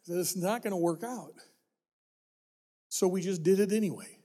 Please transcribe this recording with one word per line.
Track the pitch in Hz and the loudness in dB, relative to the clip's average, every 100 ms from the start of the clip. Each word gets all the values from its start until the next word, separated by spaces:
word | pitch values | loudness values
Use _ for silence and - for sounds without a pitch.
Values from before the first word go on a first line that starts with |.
said, | - 175 | -4 -2
"It's | 170 190 | -2 0
not | 180 233 | 0 0
gonna | 220 185 | -2 0
work | 170 160 | 2 0
out." | 226 247 151 - - _ _ _ _ _ _ _ _ _ _ _ _ _ _ | -6 -8 -10 -18 -20 _ _ _ _ _ _ _ _ _ _ _ _ _ _
So | - 185 | 0 0
we | 185 | 2
just | 175 180 | -2 0
did | 160 190 | 4 4
it | 208 | 4
anyway. | 214 202 123 - - | 2 0 -4 -12 -20